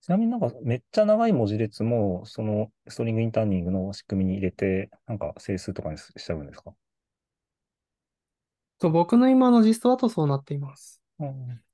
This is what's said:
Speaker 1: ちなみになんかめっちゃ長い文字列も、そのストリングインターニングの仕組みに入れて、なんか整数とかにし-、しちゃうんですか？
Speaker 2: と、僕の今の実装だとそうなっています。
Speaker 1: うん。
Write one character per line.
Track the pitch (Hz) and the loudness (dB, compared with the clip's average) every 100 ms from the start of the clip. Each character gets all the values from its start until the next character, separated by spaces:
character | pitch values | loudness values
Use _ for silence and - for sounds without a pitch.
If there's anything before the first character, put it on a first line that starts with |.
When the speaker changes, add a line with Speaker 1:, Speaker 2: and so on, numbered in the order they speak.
Speaker 1:
ち | - | 0
な | 185 | 0
み | 226 | 0
に | |
な | 240 | -2
ん | |
か | 139 - | -4 -4
め | 120 123 | -4 -4
っ | _ | _
ち | - | 0
ゃ | 208 | 2
長 | 214 233 | 2 2
い | |
文 | 170 107 | 2 0
字 | 107 | 0
列 | 110 - | -4 -4
も、 | 110 120 101 90 - | -2 0 -2 -4 -8
そ | - | -8
の | 110 104 110 _ - | -4 -2 -4 _ -20
ス | - | -6
ト | |
リ | 117 | -4
ン | 113 | -2
グ | |
イ | 113 | -2
ン | |
タ | 113 | 0
ー | 107 | 0
ニ | 95 | -2
ン | 87 | -2
グ | |
の | 95 95 | -4 -6
仕 | 98 _ | -10 _
組 | 98 95 | -2 -2
み | |
に | 98 | -2
入 | |
れ | 95 | -4
て、 | - 98 95 101 _ - | -2 -2 -2 -4 _ -12
な | 107 | -8
ん | |
か | - - | -8 -12
整 | - 95 | -8 -8
数 | - | -8
と | 92 | -10
か | - | -10
に | 78 | -12
し-、 | - - | -16 -20
し | - | -8
ち | |
ゃ | 82 | -8
う | |
ん | 71 | -8
で | |
す | 64 | -18
か？ | - _ _ _ _ _ _ _ _ _ _ _ _ _ _ _ _ _ _ _ _ _ | -20 _ _ _ _ _ _ _ _ _ _ _ _ _ _ _ _ _ _ _ _ _
Speaker 2:
と、 | 175 | 0
僕 | 165 170 233 | 2 4 6
の | 254 | 6
今 | 262 254 | 6 6
の | 240 | 6
実 | 220 226 | 6 4
装 | 247 | 2
だ | 254 | 2
と | 247 | 0
そ | 202 | 0
う | 151 | 0
な | 139 | 0
っ | |
て | - | -4
い | 143 | -10
ま | 139 139 | -10 -14
す。 | - _ _ _ | -20 _ _ _
Speaker 1:
う | 143 | -10
ん。 | 135 127 120 _ | -10 -12 -14 _